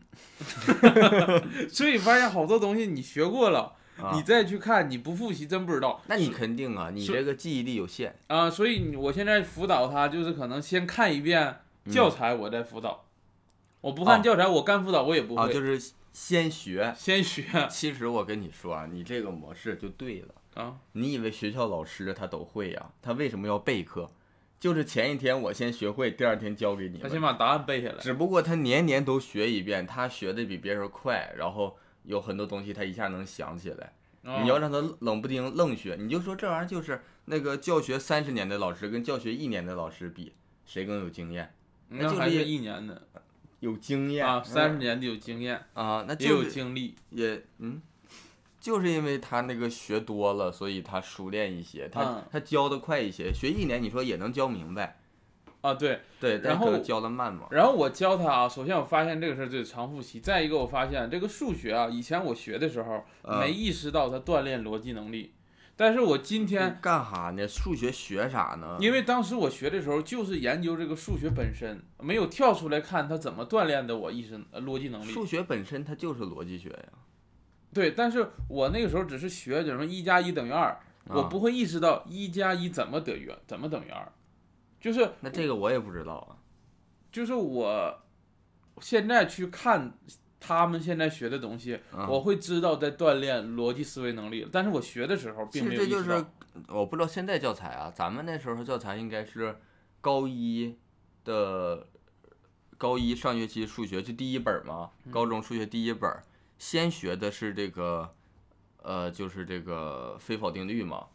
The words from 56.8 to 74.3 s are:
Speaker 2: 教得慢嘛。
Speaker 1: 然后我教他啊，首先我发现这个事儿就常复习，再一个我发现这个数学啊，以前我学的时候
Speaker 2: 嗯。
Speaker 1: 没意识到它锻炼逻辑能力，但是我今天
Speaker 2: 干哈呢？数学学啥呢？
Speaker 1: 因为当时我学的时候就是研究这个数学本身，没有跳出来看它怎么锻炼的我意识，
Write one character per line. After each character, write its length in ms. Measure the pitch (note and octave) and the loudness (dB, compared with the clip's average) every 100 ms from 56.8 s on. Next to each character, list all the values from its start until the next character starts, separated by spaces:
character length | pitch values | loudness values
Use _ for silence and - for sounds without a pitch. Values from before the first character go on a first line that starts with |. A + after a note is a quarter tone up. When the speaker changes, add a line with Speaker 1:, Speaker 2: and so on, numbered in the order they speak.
Speaker 2:
教 180 | - A2 | 0 -2
得 80 | A2+ | -2
慢 220 | B2 A#2 | -2 -4
嘛。 160 | F2 - | -6 -4
Speaker 1:
然 140 | D3 C4 | 2 4
后 80 | |
我 160 | A3 C3+ | 4 2
教 280 | - F#3 F#3 | 2 2 4
他 140 | D#3+ | 4
啊， 180 | B2 B2 | 4 2
首 160 | C3 C3+ | 0 -2
先 100 | F3 | -2
我 80 | |
发 200 | B2 D#3 E3 | 2 2 2
现 140 | D#3+ | 0
这 80 | E3 | -2
个 80 | C3+ | -4
事 60 | |
儿 60 | B2+ | -4
就 160 | B2+ | -6
常 280 | A#2 A#2 B2+ | -6 -8 -8
复 100 | C#3+ | -8
习， 180 | A#2+ A2+ | -12 -6
再 220 | F#3 F#3 | 0 2
一 60 | D3+ | 4
个 100 | D3+ | 2
我 80 | B2 | 2
发 220 | C3+ C3+ | 0 0
现 220 | C#3 A#2 | 0 -2
这 100 | F3+ | -2
个 80 | G3+ | -4
数 260 | - C4+ | -4 -4
学 200 | D#3+ A2 | -2 0
啊， 140 | A#2 A#2+ | 2 2
以 140 | A#2+ | -2
前 220 | A#2+ E3+ | -2 -2
我 100 | E3 | 0
学 240 | A2+ A2+ G#2+ | -4 -4 -2
的 120 | D#3+ | -2
时 120 | A#2+ | -2
候 200 | A2+ G#2+ - - | -4 -6 -8 -12
Speaker 2:
嗯。 140 | - G#2 | -4 0
Speaker 1:
没 120 | C#3 | 0
意 200 | G3 A3 | 0 -2
识 200 | - D3 | -2 0
到 180 | D3+ B2+ | 0 0
它 100 | C3 | 0
锻 220 | D3+ D3+ | 0 2
炼 220 | C3+ B2 | 2 -2
逻 160 | G#2+ A2 | -4 -6
辑 140 | B2 | -6
能 180 | A2+ G#2+ | -8 -8
力， 220 | A2+ - _ _ _ - - | -10 -10 _ _ _ -10 2
但 180 | A3 | 4
是 60 | B3 | 6
我 180 | G#3 C#3 | 6 4
今 280 | - A3 G3 | 2 0 2
天 320 | G3 F#3 F3+ | 2 0 0
Speaker 2:
干 220 | F3+ D#3+ | 2 2
哈 280 | A2 F2+ F2 | 0 -4 -4
呢？ 160 | F#2+ G#2 | -4 -4
数 260 | - F#3 | -2 -2
学 180 | C3 B2 | 0 -2
学 380 | - - G2 B2+ | -4 -6 -2 0
啥 260 | B2 C#2+ E2 | 0 -2 -4
呢？ 180 | D#2+ F2+ | -8 0
Speaker 1:
因 120 | G#3+ | 2
为 100 | C4 | 4
当 220 | B3 B3 | 2 2
时 120 | F#3+ A#3+ | 0 0
我 140 | C#3 | 0
学 200 | - C#3 | 0 -2
的 120 | F#3+ | -2
时 80 | C#3+ | 0
候 120 | D3 | 0
就 220 | D#3 B3 | -2 -4
是 160 | G3 E3 | -4 -2
研 220 | B2 D#3+ | 0 0
究 160 | E3+ E3 | 0 -2
这 80 | D#3 | -4
个 100 | D#3 | -6
数 220 | - A#2 | -4 -2
学 120 | D3 | 0
本 240 | B2 A#2 | 0 -2
身， 280 | - A2+ G2 - - | -4 -8 -10 -16 -8
没 140 | D3 A3 | -2 0
有 120 | F3 | 0
跳 260 | - B3+ | 4 4
出 160 | F3 D#3 | 4 2
来 100 | D3 | -2
看 280 | D3+ F3 D3 | 0 -2 0
它 100 | D#3+ | -2
怎 140 | C#3+ | -4
么 140 | G2 A#2+ | -6 0
锻 200 | A3 E3 | 2 4
炼 200 | C#3 A#2+ | 2 0
的 120 | A2+ | -4
我 140 | E2+ | -4
意 120 | A#2+ | -6
识， 160 | A2 | -10